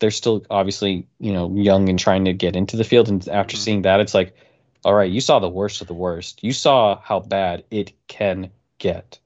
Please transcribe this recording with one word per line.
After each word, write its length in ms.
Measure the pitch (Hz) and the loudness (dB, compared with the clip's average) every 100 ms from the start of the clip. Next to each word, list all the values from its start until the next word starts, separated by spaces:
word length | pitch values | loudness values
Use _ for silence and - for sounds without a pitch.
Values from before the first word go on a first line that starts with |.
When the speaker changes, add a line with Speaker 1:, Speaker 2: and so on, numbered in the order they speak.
Speaker 1:
they're 120 | 110 | -2
still 340 | - 120 107 92 | 0 -2 -2 -2
obviously, 580 | 101 95 - 101 92 - _ | -2 -2 -2 -2 -4 -6 _
you 120 | 110 | -6
know, 180 | 95 87 95 | -4 -2 0
young 320 | 101 98 95 | 4 4 4
and 100 | 90 | 2
trying 280 | - 95 92 | 2 2 2
to 80 | |
get 240 | 92 87 90 | 0 -2 -2
into 180 | 98 113 | -4 -4
the 80 | |
field. 240 | 110 123 104 | 2 4 4
And 180 | 98 92 | 0 -2
after 260 | 101 95 110 | -4 -4 -6
Speaker 2:
Mm-hmm. 80 | |
Speaker 1:
seeing 180 | 107 104 | -4 0
that, 180 | 95 98 | 2 2
it's 120 | 107 | 4
like, 220 | 101 92 - _ _ _ _ | 0 0 -6 _ _ _ _
all 120 | - 104 | 2 2
right, 140 | 95 | 2
you 100 | 104 | 0
saw 180 | 127 139 | 2 2
the 100 | 92 | 2
worst 320 | 92 101 - | -4 -6 -6
of 60 | 95 | -12
the 60 | |
worst. 500 | 85 90 85 87 - | -8 -6 -6 -12 -10
You 80 | 107 | -8
saw 480 | 131 147 135 107 98 | -2 2 4 4 0
how 200 | - 101 | -2 -4
bad 420 | - 98 92 85 - | -2 -2 -2 -4 -8
it 220 | 110 98 _ - | -8 -8 _ -20
can 420 | - 104 92 95 - _ _ | -4 -4 -4 -8 -16 _ _
get. 380 | 98 87 - - | -4 -4 -10 -20